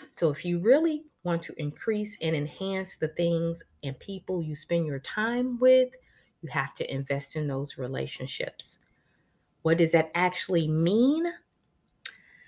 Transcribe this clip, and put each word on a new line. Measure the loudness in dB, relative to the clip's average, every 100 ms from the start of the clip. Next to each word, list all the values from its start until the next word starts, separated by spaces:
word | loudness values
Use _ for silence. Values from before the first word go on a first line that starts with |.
| -12
So | 0 0
if | 0
you | -2 2
really | 6 6 4 -2 -8 _
want | -2 -2
to | -4 -6
increase | -6 -4 -2 -2 -2 -4
and | -2 -2
enhance | -4 -6 -4 -4 -6 -6
the | -6
things | 0 0 2 -2 -4 -12 _
and | -10 -10
people | -10 -10 -6 -4
you | -4
spend | -6 -2 0
your | 0 -4
time | -6 -4 -2 -2 -2 4
with, | 6 6 4 -2 _ _ _ _
you | -6
have | -4 -4
to | -6 -6
invest | -4 -2 -4 -4 -4
in | -2
those | -4 -6 -6
relationships. | -6 -4 -6 -8 -8 -6 -8 -8 -12 -12 _ _ _ _ _ _ _ _
What | 2 4
does | 6
that | 4 2
actually | 2 0 0 0 0 2
mean? | 2 2 4 4 2 -2 -6 _ _ _ _ _ _ -10 -10 _ -20